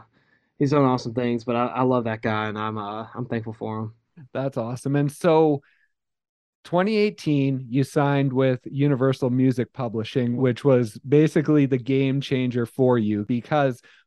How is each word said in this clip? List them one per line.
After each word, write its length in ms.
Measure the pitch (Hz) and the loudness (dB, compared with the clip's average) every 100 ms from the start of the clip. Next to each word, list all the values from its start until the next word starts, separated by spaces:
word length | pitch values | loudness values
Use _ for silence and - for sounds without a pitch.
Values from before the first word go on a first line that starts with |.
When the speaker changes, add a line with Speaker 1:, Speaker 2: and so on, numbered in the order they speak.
| - _ _ _ _ - | -12 _ _ _ _ -4
Speaker 1:
he's 140 | 143 | 0
doing 140 | 147 135 | 4 4
awesome 280 | 127 120 | 2 -2
things. 300 | 117 120 120 | -4 -2 -2
But 120 | 117 120 | -2 -2
I, 100 | 120 | -2
I 140 | 120 | 0
love 220 | 127 127 113 | 0 0 -2
that 160 | 110 | -4
guy, 260 | 117 107 107 | -4 -2 -4
and 100 | 104 | -6
I'm, 200 | 107 107 | -6 -6
uh, 300 | 101 107 113 | -8 -10 -12
I'm 120 | 110 123 | -10 -8
thankful 280 | 117 113 | -6 -8
for 260 | 110 110 110 | -10 -8 -8
him. 140 | 110 - _ - 131 | -8 -12 _ -20 -12
Speaker 2:
That's 240 | 123 135 131 | -6 -6 -6
awesome. 380 | 113 127 139 143 | -8 -6 -2 0
And 160 | 143 | 0
so 500 | - 180 156 156 143 - _ _ _ _ _ _ _ _ _ - | 0 2 4 4 2 -4 _ _ _ _ _ _ _ _ _ -4
twenty 320 | 175 190 220 | 0 2 2
eighteen, 680 | 208 - - 143 139 131 127 | 0 0 0 0 2 -2 -4
you 140 | 131 135 | -2 0
signed 480 | 156 143 139 139 | 2 2 2 0
with 260 | 127 131 123 - | 2 0 0 -4
Universal 640 | 135 147 131 135 127 131 | -2 0 2 2 0 0
Music 420 | 127 131 120 117 | 2 2 0 -4
Publishing, 640 | - 120 110 107 131 120 120 | -6 -8 -6 -4 -2 -2 0
which 280 | 127 120 143 | 0 0 4
was 320 | 123 117 - | 4 2 -6
basically 640 | 131 147 156 170 143 151 139 | 2 4 4 2 2 2 2
the 120 | 131 | 0
game 420 | 117 135 135 135 | 0 0 0 -2
changer 440 | 139 131 127 120 117 | -2 -2 -2 -2 -4
for 320 | - 127 123 | 0 2 4
you, 260 | 107 104 107 | 2 0 -2
because 560 | 123 - 151 139 120 - _ | -4 -2 0 0 -2 -12 _